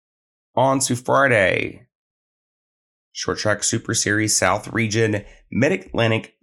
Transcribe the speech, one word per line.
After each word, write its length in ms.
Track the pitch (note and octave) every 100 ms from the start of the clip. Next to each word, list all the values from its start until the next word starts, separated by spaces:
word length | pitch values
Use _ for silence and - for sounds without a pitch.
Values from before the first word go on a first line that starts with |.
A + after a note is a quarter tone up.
| _ _ _ _ _
On 240 | - C3+ C3+
to 180 | - B2
Friday. 920 | - C3 C3+ A2+ F#2 E2 - - _ _ _ _ _ _ _ _ _ _ _ _ _
Short 240 | - - F2+
Track 280 | G#2+ G2+
Super 280 | - - -
Series 420 | A2 - G#2 G#2+
South 340 | - F#2 G2+ -
Region 580 | A2+ A2 A2 A2+ G#2 - - -
Mid-Atlantic 880 | - C#3+ F#3+ - - A2+ A2 - _